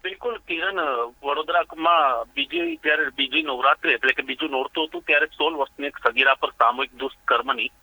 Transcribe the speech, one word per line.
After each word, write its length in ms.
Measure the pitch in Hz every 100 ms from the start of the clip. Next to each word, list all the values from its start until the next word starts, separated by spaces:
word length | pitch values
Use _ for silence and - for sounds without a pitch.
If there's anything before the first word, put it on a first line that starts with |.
બિલકુલ 340 | 185 190 247 226
કિરણ, 420 | - 165 185 190 151 123 120 120
વડોદરામાં 1080 | 139 143 156 175 160 160 165 170 143 120 113
બીજી, 420 | - - 170 170 320
જ્યારે 300 | 151 156 147
બીજી 340 | 131 135 147
નવરાત્રી 500 | 156 123 135 147 165
એટલે 200 | 123 131
કે 100 | 139
બીજું 260 | 135 131 156
નોરતું 380 | 135 139 165 156
હતું, 140 | 170
ત્યારે 240 | - 147 151
સોળ 280 | - 151
વર્ષની 340 | 156 135 - 143
એક 100 | -
સગીરા 360 | 120 117 135
પર 160 | 135 139
સામૂહિક 440 | - 117 123 135
દુષ્કર્મની 800 | 127 131 - - 120 127 123 120 _